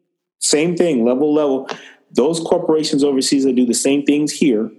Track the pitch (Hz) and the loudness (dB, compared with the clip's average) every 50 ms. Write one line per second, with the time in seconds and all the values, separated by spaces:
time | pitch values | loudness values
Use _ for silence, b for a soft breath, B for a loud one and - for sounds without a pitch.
0 | _ _ _ _ _ _ _ - - - 156 147 160 180 170 170 180 170 147 117 | _ _ _ _ _ _ _ -6 -4 0 0 2 0 0 0 0 0 0 2 2
1 | 113 120 127 131 151 151 147 156 151 143 131 131 131 B B B B B B B | 2 0 0 0 0 2 2 2 0 0 -2 -4 -6 B B B B B B B
2 | B _ - - 123 160 165 165 - - 185 170 - - 156 156 147 - 151 139 | B _ 0 0 0 2 0 -2 -2 0 -2 0 0 0 0 0 0 0 0 0
3 | 143 143 135 131 127 - 147 139 135 135 120 127 123 117 113 - - 139 139 143 | 0 2 0 0 0 0 0 0 2 2 2 2 0 0 0 0 0 0 0 0
4 | 143 143 143 147 151 147 - - 180 143 110 101 113 - - | 0 0 0 0 0 -2 -2 0 0 2 2 0 -2 -4 -8